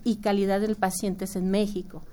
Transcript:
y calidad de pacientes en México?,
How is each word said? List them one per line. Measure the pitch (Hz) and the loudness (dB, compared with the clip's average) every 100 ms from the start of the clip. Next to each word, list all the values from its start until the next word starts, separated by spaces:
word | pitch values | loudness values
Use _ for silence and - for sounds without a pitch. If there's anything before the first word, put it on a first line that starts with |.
y | 240 220 | 0 0
calidad | 214 202 196 196 | 2 2 2 2
de | 214 214 | 2 2
pacientes | 190 180 196 190 190 190 | 0 0 -2 -2 -4 -2
en | 185 | 2
México?, | 196 208 202 180 160 - | 2 2 -2 -8 -10 -14